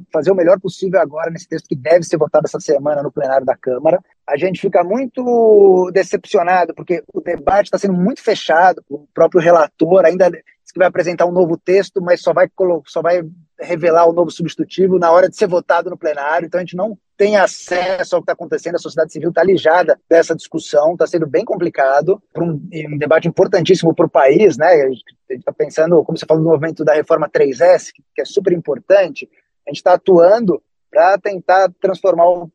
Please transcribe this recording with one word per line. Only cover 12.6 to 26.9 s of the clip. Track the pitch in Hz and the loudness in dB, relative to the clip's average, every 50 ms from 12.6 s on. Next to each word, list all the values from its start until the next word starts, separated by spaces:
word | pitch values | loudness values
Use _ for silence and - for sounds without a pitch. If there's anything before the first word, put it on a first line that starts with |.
| 190 180 175 160 139 | -2 -2 -2 -4 -6
só | - - 175 | -8 -8 -4
vai | 151 165 175 180 165 156 170 - _ _ _ - | -2 -2 -2 -2 -2 -6 -14 -20 _ _ _ -16
revelar | - - 175 165 156 170 160 165 170 | -10 -8 -6 -2 0 2 4 4 4
o | 170 170 | 4 2
novo | 170 175 160 | 0 -2 -2
substitutivo | 135 - 175 156 - - - - - - 185 190 180 185 | -4 -6 -8 -8 -6 -8 -8 -6 -2 -2 0 0 0 0
na | 175 170 | 2 4
hora | 165 180 185 180 | 4 4 4 2
de | - | 0
ser | - 220 | -2 -4
votado | 196 175 175 156 - 180 170 170 180 | -2 -2 -2 -2 0 -2 -2 -2 -6
no | 175 | -10
plenário, | 151 - 160 147 143 139 147 156 175 170 | -8 -6 -6 -6 -4 -4 -4 -4 -4 -4
então | 160 170 175 | -4 -6 -8
a | 185 | -8
gente | 165 165 | -8 -8
não | 180 190 220 214 - _ _ _ | -6 -6 -6 -8 -12 _ _ _
tem | - 202 208 214 | -2 0 2 2
acesso | 202 185 - - - - - - 180 180 185 190 180 175 - - | 2 2 0 -2 -6 -10 -6 -4 -4 -2 -2 -4 -4 -4 -4 -4
ao | 170 151 | -4 -4
que | |
tá | - 170 | -4 -6
acontecendo, | - 175 156 156 147 - 170 - | -6 -6 -8 -8 -8 -6 -6 -8
a | - | -8
sociedade | - 156 - 160 160 160 - | -8 -6 -4 -4 -4 -4 -6
civil | - 143 170 165 | -6 -6 -4 -2
tá | - | 0
alijada | 165 185 196 156 - 156 160 180 175 156 143 - _ - | 2 2 0 2 2 2 2 2 2 2 -2 -2 _ 0
dessa | 160 165 160 - 165 | 2 2 2 0 -4
discussão, | 156 - - - 160 - - - 147 147 160 175 | -8 -8 -10 -10 -10 -8 -6 -4 -2 -2 -2 -2
tá | - 160 | -2 -2
sendo | 147 - 175 160 | -2 -2 -4 -4
bem | 147 127 160 247 | -4 -4 -4 -4
complicado, | - - 185 175 165 - - 139 135 139 143 151 165 202 208 _ _ - | -4 -6 -6 -6 -6 -4 -2 -2 0 0 0 0 -2 -2 -4 _ _ -10
pra | - 170 | -8 -6
um, | 175 160 143 160 175 - 160 156 151 | -6 -6 -8 -10 -12 -12 -12 -12 -10
um | 151 147 | -8 -6
debate | 147 147 156 160 - 170 | -2 0 0 0 0 -2
importantíssimo | - - 180 - - 190 160 - 185 - - 165 151 | -2 0 0 0 0 0 2 2 2 2 2 0 0
pro | - 170 160 | 0 0 0
país, | - 170 143 135 143 165 214 196 147 | 2 4 4 4 4 4 4 4 2
né? | 117 156 | 2 2
A | 175 185 156 139 131 | 2 4 4 2 0
gente | 131 113 - _ _ _ _ - 135 127 - | -4 -6 -12 _ _ _ _ -14 -14 -10 -10
tá | - - | -8 -6
pensando, | - 151 147 - - 156 165 175 160 139 | -6 -6 -4 -2 -2 0 2 2 2 2
como | - 165 156 | 0 -4 -4
você | - | 0
falou, | - 160 160 160 | 0 2 2 2
no | 165 | 2
movimento | 160 147 143 165 156 - 156 | 0 0 0 -4 -6 -4 -2
da | 156 | 0